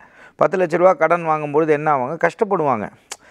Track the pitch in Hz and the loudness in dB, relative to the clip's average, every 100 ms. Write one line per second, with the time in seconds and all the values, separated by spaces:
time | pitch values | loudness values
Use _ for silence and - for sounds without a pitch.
0 | - - - - 151 185 175 165 180 151 | -20 -20 -12 -2 0 0 -2 2 4 4
1 | 160 175 165 156 147 147 160 147 156 139 | 2 0 -2 -4 -2 0 2 0 0 -2
2 | 127 165 165 - 208 185 147 110 90 - | -2 -2 -4 -2 -2 0 0 -2 -4 -12
3 | - - - | -20 -20 -20